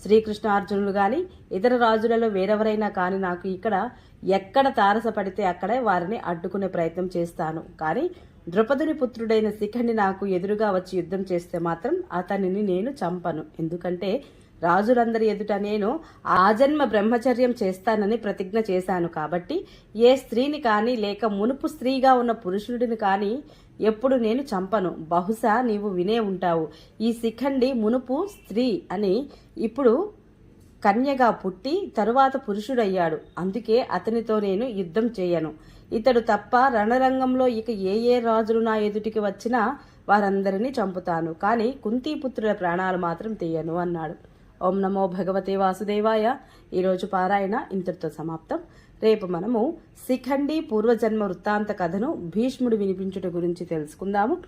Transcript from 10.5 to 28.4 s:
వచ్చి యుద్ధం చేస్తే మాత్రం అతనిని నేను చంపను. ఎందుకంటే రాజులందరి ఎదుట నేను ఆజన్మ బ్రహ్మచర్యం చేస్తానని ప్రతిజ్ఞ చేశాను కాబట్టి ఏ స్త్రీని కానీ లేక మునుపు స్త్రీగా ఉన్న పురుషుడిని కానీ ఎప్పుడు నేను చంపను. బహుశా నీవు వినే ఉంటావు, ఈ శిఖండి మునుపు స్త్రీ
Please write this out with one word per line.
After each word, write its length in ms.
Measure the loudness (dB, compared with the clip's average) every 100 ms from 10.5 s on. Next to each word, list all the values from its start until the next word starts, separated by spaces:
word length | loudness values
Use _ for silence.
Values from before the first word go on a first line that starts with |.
| 0 0
వచ్చి 220 | 0 -2 -4
యుద్ధం 240 | -4 -4 -2
చేస్తే 280 | -4 -4 -4
మాత్రం 360 | -4 -2 -2 -4 -4
అతనిని 500 | -6 -2 -2 -2 -2
నేను 260 | 0 -2 -4
చంపను. 520 | -4 -6 -4 -4 -6 -8 -8
ఎందుకంటే 520 | -6 -4 -6 -4 -4 -4 -6 -20 -20 -4
రాజులందరి 640 | 2 4 4 4 4 2 0
ఎదుట 280 | 0 -2 -2 -2
నేను 220 | 0 0 -2 -8 -10 0 4
ఆజన్మ 400 | 6 6 4 2
బ్రహ్మచర్యం 680 | 2 2 2 2 2 2 2 2
చేస్తానని 560 | -2 -2 0 0 2 0
ప్రతిజ్ఞ 400 | -2 -6 -4 -2 0
చేశాను 380 | 0 0 -2 -2
కాబట్టి 480 | -4 -4 -4 -4 -6 -8 -16 -12 4
ఏ 160 | 6 6
స్త్రీని 440 | 2 -2 0 0
కానీ 340 | 0 2 2 0
లేక 300 | -2 -2 -2
మునుపు 420 | 0 0 -2 -6
స్త్రీగా 440 | -4 -2 4 6 6
ఉన్న 120 | 4 -2
పురుషుడిని 540 | -4 -4 -4 -4 -2 0 0
కానీ 260 | 0 0 -4 -8 -20 -20 -2
ఎప్పుడు 340 | 0 2 2 2
నేను 260 | 2 0
చంపను. 500 | -2 -4 0 0 0 -4 -2
బహుశా 400 | 0 0 0 2 2
నీవు 280 | 2 0 -2
వినే 280 | -2 0 0
ఉంటావు, 460 | 0 -2 0 0 -2 -8 -20 -4
ఈ 80 | -2
శిఖండి 560 | -2 -4 -2 -2 0 0
మునుపు 440 | 2 0 0 -2 -4 -4
స్త్రీ 320 | -8